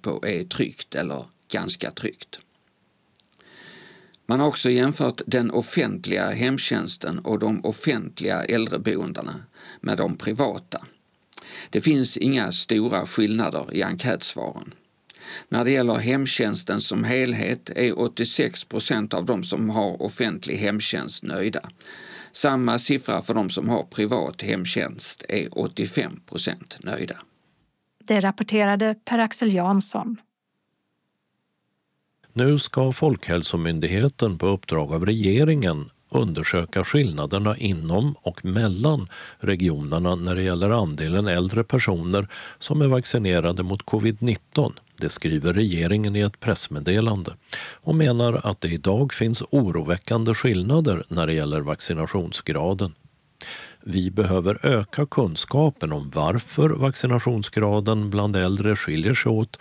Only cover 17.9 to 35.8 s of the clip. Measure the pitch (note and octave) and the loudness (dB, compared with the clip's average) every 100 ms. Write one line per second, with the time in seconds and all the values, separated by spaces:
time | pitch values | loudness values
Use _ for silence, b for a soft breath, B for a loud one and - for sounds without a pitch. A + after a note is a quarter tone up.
17.9 | - A#2 - A#2 - B2+ - - A2 - | 2 -2 0 0 0 0 -4 -6 -4 -2
18.9 | A2+ G#2+ F2 A2 G#2 F2 - A2 G#2+ G2+ | -2 -2 -2 0 -2 -2 -2 0 0 0
19.9 | - G2 - A2+ E2+ - - G2+ G#2+ - | -2 -4 -2 -2 -2 -6 -2 -2 0 -2
20.9 | D#2+ - - - F2 G#2 - - B B | -4 -6 -8 -6 -4 -2 -4 -8 B B
21.9 | B B B B - C#3+ C3 A#2+ A#2 - | B B B B -2 0 2 2 0 0
22.9 | C3+ B2 F#2+ - A2 F#2+ - A2 A#2 - | 0 0 -2 0 -2 -2 -2 0 -2 -2
23.9 | - G#2+ A#2 C#2+ - G#2 G2+ F2+ - E2 | -2 0 0 -2 -4 -4 -4 -2 -4 -4
24.9 | - - - - - - - A2 - - | -6 -10 -10 -6 -4 -4 -4 -4 -4 -2
25.9 | - - - - - - - - - - | -2 -4 -8 -10 -6 -4 -6 -12 -14 -8
26.9 | - - - - _ _ _ _ _ _ | -6 -8 -10 -18 _ _ _ _ _ _
27.9 | _ - G#3+ F#3+ G3 G#3 G#3+ G3+ G3+ A3 | _ 0 2 2 0 0 2 4 4 0
28.9 | G#3+ - A#3 A3 - A3+ F#3 F3+ G3 G3+ | -2 -2 2 2 2 2 2 4 2 2
29.9 | - A3+ A3 _ _ _ _ _ _ _ | -4 -4 -8 _ _ _ _ _ _ _
30.9 | _ _ _ _ _ _ _ _ _ _ | _ _ _ _ _ _ _ _ _ _
31.9 | _ _ _ _ A#2 C3 D3 - - C3 | _ _ _ _ 2 4 4 2 2 2
32.9 | C3 D#3 A2 - F2 D#2+ E2+ E2 D#2+ D#2+ | 2 2 2 0 -2 0 0 0 0 0
33.9 | F#2+ C#3 - A2+ E2+ F#2 G2 - D#2+ D2 | 2 2 2 0 2 0 0 0 -2 0
34.9 | E2 F#2 A2 G2 A2 D#3 D3+ F#2+ D2+ | 0 2 2 4 4 4 4 2 -2